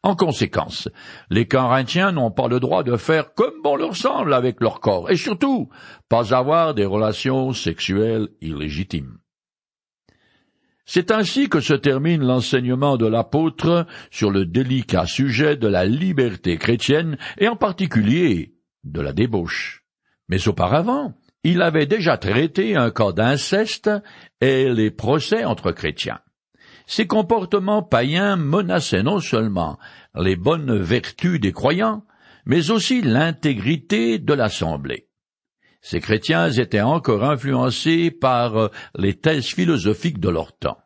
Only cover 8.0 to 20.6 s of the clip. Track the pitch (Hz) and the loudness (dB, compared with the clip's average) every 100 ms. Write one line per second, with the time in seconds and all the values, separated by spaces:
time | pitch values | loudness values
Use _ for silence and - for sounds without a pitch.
8 | 110 110 104 _ 80 71 76 71 95 82 | 0 0 -4 _ -10 -6 -6 -6 -6 -6
9 | 65 55 _ _ _ _ _ _ _ _ | -8 -18 _ _ _ _ _ _ _ _
10 | _ _ _ _ _ _ _ _ - - | _ _ _ _ _ _ _ _ -2 -2
11 | 175 220 196 262 277 160 131 143 143 135 | 2 0 2 0 2 0 2 2 2 2
12 | 156 170 127 127 117 127 123 127 143 131 | 2 2 2 2 2 0 0 0 0 2
13 | 110 113 117 143 160 - 165 170 170 - | 2 2 0 0 0 0 2 2 0 -10
14 | - - 104 98 90 101 131 131 - 92 | -18 -2 0 2 0 0 0 -2 0 0
15 | 85 - 139 117 151 147 110 92 92 131 | 0 -2 0 2 0 2 0 2 2 0
16 | 185 147 120 90 90 82 - 117 - 147 | 0 0 0 -2 -4 -2 0 0 2 0
17 | 165 143 - - 208 226 214 175 180 117 | 0 -6 -10 -2 -2 0 -2 -2 0 2
18 | 104 156 175 87 - _ _ _ 71 76 | 2 2 2 0 -4 _ _ _ -12 -6
19 | 71 71 117 107 82 - - - _ _ | -4 0 0 0 -4 -6 -8 -14 _ _
20 | _ _ - 92 107 - | _ _ -4 0 0 0